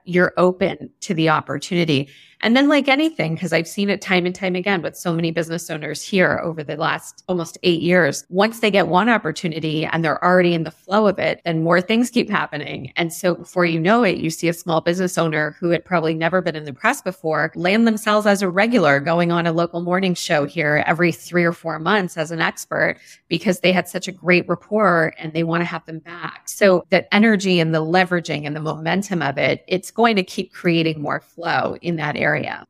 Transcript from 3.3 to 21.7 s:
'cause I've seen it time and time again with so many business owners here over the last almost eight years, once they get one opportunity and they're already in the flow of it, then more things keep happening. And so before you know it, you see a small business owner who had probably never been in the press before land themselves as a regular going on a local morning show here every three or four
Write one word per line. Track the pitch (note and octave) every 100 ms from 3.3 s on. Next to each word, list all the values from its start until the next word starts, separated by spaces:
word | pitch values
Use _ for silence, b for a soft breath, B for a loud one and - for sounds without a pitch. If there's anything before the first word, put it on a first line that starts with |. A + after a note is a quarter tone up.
| D#3+
'cause | E3+
I've | E3 E3
seen | - G3+
it | G3
time | - F#3 F3+
and |
time | F3+ F#3 F3+
again | F#3 F#3+
with | D3 -
so | F3+
many | E3 E3
business | E3 D#3+ E3 -
owners | D#3 D3 D3
here | - G3 D#3+ D3
over | E3+ D#3+
the | D3 D3+
last | D#3 D3 - - -
almost | F3+ E3 -
eight | F3+ E3
years, | E3 F3+ D3 C#3 -
once | F3+ A3 A3+
they | G#3+
get | G3 E3
one | F3 A3+
opportunity | A3 D#3 D#3 F3 D#3 D#3 D#3 D#3+
and | D#3+
they're | D#3+ - F3+
already | F#3 F3 E3+
in |
the | D#3+
flow | - - G3+ G#3
of | F#3+
it, | D#3 - E3+
then | D#3+
more | E3 F3
things | F3+ A3+ A#3+
keep | A#3+ -
happening. | F#3+ D3 D3 D3 D3 C3 -
And | E3
so | - F#3 F3
before | F3 F3+ F3
you | E3
know | E3 A#3
it, | G#3 -
you | D#3+
see | - E3
a |
small | E3 F3 D#3+
business | - F3 F#3 -
owner | E3 D3+ D3+ -
who | E3+
had | E3 -
probably | F3 D#3+ D#3+
never | E3 F#3
been | F3+ D#3
in |
the | D3+
press | B2 A3 C#4
before | F#3 - D#3+ D#3 D#3+
land | E3 F3+ G#3+ A#3
themselves | A3 G#3+ G#3 G#3
as | G3
a | G3
regular | F3 A3+ A#3+ D3+ C#3
going | C#3+ E3+ E3+
on | E3+ E3+
a |
local | E3 E3+ E3+
morning | F3 F3+ F#3+ F3
show | - D#3 C#3+
here | E3+ D3+ D3+ -
every | D#3+ F3
three | E3 - F3
or | E3+
four | E3+ E3